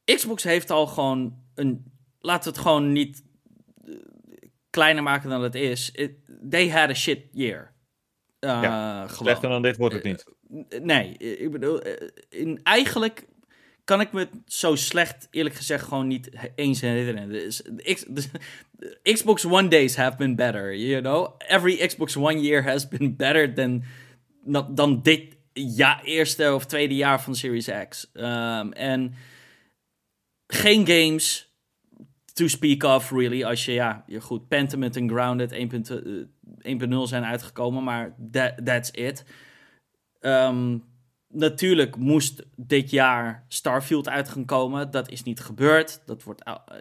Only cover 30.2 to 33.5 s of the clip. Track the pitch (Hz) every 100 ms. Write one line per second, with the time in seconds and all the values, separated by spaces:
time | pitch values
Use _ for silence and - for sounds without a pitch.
30.2 | _ _ - - 208 214 180 170 160 156
31.2 | - - - _ _ _ _ _ - _
32.2 | _ - 165 - 156 139 143 131 127 131
33.2 | 123 123 117